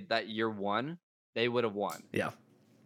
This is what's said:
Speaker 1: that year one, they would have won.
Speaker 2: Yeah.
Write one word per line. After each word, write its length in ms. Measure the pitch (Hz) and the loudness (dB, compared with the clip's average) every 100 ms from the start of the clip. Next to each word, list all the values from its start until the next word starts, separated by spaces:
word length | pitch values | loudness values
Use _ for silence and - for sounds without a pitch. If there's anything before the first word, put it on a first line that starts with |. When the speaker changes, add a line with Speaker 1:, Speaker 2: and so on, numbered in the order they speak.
| 98 | 2
Speaker 1:
that 180 | 113 104 | 0 0
year 220 | 107 113 | 0 0
one, 480 | 104 101 104 139 170 _ _ _ 113 | 0 0 0 0 -6 _ _ _ 0
they 120 | 120 | 2
would 160 | 120 | 4
have 120 | 117 101 | 2 0
won. 260 | 98 80 - | -4 -4 -4
Speaker 2:
Yeah. 200 | - - - - - _ - | -2 -2 -4 -18 -20 _ -20